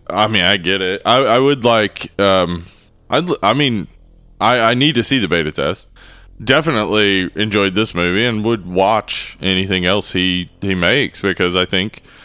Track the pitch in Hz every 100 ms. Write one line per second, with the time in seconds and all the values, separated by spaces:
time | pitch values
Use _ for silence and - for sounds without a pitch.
0 | - 92 107 107 90 101 85 95 92 98
1 | - 123 127 120 139 139 117 113 104 -
2 | - - 98 95 87 87 85 - _ _
3 | - 127 175 151 98 127 143 110 82 -
4 | - - - - 107 120 113 123 147 120
5 | 110 135 90 85 78 76 71 98 - -
6 | - - - - 107 139 160 123 95 107
7 | 101 95 87 - 107 101 98 92 110 87
8 | 87 92 120 107 107 113 87 90 98 110
9 | - - - - 92 92 95 92 90 101
10 | - 92 92 90 87 - 98 92 87 131
11 | 107 - 101 90 90 90 92 95 104 -
12 | - -